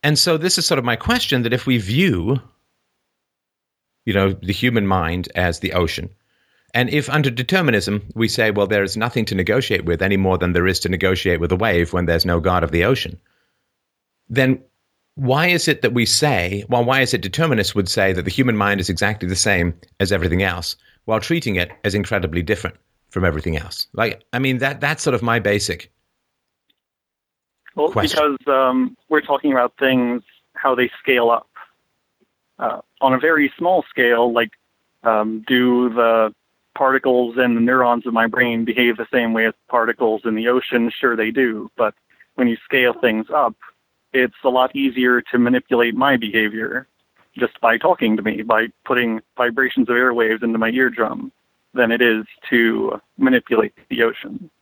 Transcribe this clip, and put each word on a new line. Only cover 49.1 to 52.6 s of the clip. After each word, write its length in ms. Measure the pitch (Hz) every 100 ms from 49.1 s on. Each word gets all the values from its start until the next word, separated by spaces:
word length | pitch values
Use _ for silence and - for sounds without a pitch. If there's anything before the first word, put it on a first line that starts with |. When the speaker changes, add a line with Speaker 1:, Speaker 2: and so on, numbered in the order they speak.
| 110 _ -
Speaker 2:
vibrations 520 | 123 117 131 - 117
of 80 | 120
airwaves 480 | 127 120 113 110
into 120 | 120 113
my 120 | 113
eardrum, 600 | 123 127 117 110 - 135 _ _ _ _
than 180 | 123 117
it 100 | 120
is 240 | 120 110 107 - -
to 520 | 123